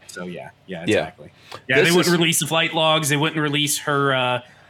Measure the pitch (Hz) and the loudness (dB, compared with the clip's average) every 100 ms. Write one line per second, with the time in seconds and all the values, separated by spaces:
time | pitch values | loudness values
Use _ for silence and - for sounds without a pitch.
0 | - - 90 85 67 - - 87 85 101 | -18 -14 -12 -12 -14 -18 -14 -10 -2 0
1 | 76 - 73 - - - - 131 170 180 | -2 -10 -20 -20 -20 -16 -2 2 4 4
2 | 170 175 165 165 143 160 165 160 160 160 | 4 2 2 0 0 0 0 0 2 2
3 | 147 143 156 156 151 147 147 - - 143 | 2 0 0 0 -2 0 -2 -2 -2 0
4 | 139 131 127 123 - - - | 2 2 0 -2 -4 -20 -20